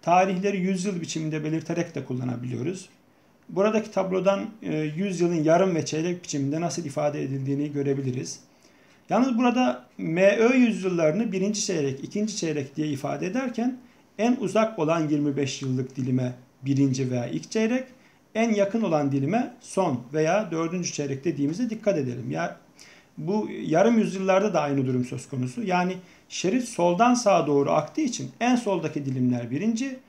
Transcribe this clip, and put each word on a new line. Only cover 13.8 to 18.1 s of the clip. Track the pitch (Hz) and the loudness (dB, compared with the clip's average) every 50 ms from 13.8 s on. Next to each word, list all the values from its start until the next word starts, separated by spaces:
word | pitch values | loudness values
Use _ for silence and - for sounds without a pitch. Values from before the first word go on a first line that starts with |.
| - - _ _ _ _ _ | -10 -20 _ _ _ _ _
en | - 220 247 247 - | 0 0 0 0 0
uzak | 208 170 - 220 220 220 - - | -2 0 2 2 2 2 0 0
olan | 156 156 170 170 156 147 | 0 2 2 2 2 2
yirmi | 151 147 147 147 139 | 0 0 0 0 0
beş | 147 139 131 - - | 0 -2 -2 -4 -4
yıllık | 139 131 127 131 131 - - | -4 -2 -2 -2 -2 -4 -6
dilime | 139 123 131 127 127 123 123 127 - - _ _ _ | -6 -2 0 0 0 0 -2 -4 -8 -14 _ _ _
birinci | 131 135 139 135 139 135 127 135 131 123 | -2 0 2 4 4 2 2 0 -2 -2
veya | 123 120 123 | -2 -2 -4
ilk | - - 156 - - | -4 -6 -8 -6 -4
çeyrek, | - 220 220 226 247 262 254 - - - _ _ | -2 0 0 2 0 -2 -4 -6 -12 -20 _ _